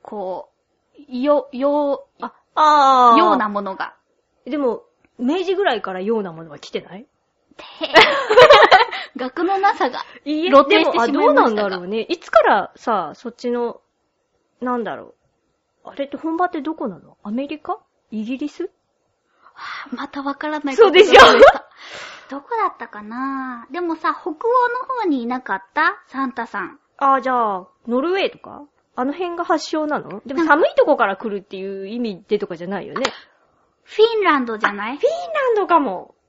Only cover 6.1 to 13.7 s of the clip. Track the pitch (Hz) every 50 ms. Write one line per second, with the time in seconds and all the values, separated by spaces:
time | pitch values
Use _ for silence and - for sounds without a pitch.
6.1 | 233 220 202 170 160 160 165 160 147 139 - - - - - - 170 196 269 _
7.1 | _ _ _ _ _ _ _ _ _ - - - - - 330 277 269 - 440 -
8.1 | 554 554 539 - 427 440 508 605 554 403 - 370 - 381 480 480 - - - -
9.1 | _ 254 247 254 - - 349 359 392 381 392 403 - - 359 254 247 - - -
10.1 | - - _ 285 302 302 320 370 262 277 285 285 - 320 330 302 240 226 233 240
11.1 | 277 285 415 480 285 - 403 247 220 208 208 196 190 185 180 180 208 226 220 -
12.1 | 339 - - - - 659 571 359 262 202 175 - _ _ - 262 226 196 170 147
13.1 | 135 - - 240 233 _ - 240 240 240 240 233